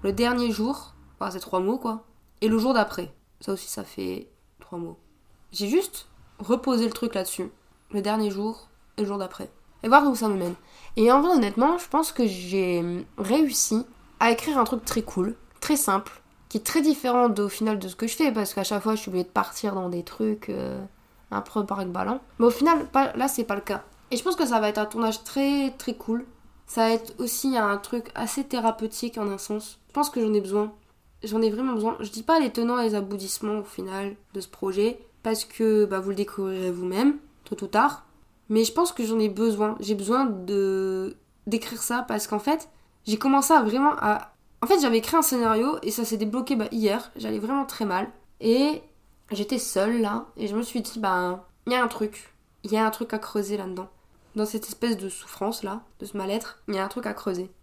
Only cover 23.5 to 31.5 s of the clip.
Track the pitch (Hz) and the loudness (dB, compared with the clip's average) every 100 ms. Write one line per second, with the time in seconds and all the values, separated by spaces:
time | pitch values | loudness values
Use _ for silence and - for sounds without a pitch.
23.5 | 202 - 202 - - - 247 359 359 285 | -4 -4 -8 -8 -20 -6 -4 -2 0 2
24.5 | 233 214 214 214 226 226 220 - - 277 | 2 2 0 -2 0 -2 -2 -6 0 2
25.5 | 285 269 262 - 226 - 233 262 - - | 2 0 -4 -8 -8 -4 -4 -4 -18 -20
26.5 | - - - 226 226 226 - 240 - 269 | -20 -10 2 4 2 -2 -6 -4 -2 0
27.5 | 254 208 202 - 240 226 - 226 - 269 | 2 2 0 -2 -6 -6 -8 -6 -4 -4
28.5 | 254 226 220 220 - 240 233 208 196 - | 0 0 0 -6 -6 -8 -4 -6 -6 -6
29.5 | 214 214 - _ - 294 - 220 208 196 | -6 -8 -20 _ -2 -2 0 2 2 2
30.5 | 202 214 214 _ _ _ _ 214 214 226 | -2 -2 -6 _ _ _ _ -6 0 0